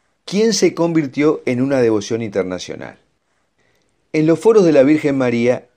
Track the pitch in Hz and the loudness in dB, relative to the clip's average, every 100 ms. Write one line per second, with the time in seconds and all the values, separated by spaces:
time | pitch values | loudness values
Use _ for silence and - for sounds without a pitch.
0 | _ _ - 190 226 202 175 - 170 160 | _ _ -6 -2 0 2 0 0 -2 -2
1 | 139 143 147 151 - 123 135 135 117 107 | -2 0 0 0 -2 -2 -2 0 0 0
2 | 101 113 113 101 90 90 - 76 62 - | -2 -6 -6 -6 -6 -8 -12 -14 -16 -20
3 | _ _ _ _ _ _ _ _ _ _ | _ _ _ _ _ _ _ _ _ _
4 | _ 156 156 160 220 220 175 156 135 151 | _ -2 0 2 4 4 4 4 4 2
5 | 147 135 127 117 120 120 - | 0 -2 -2 0 0 -2 -6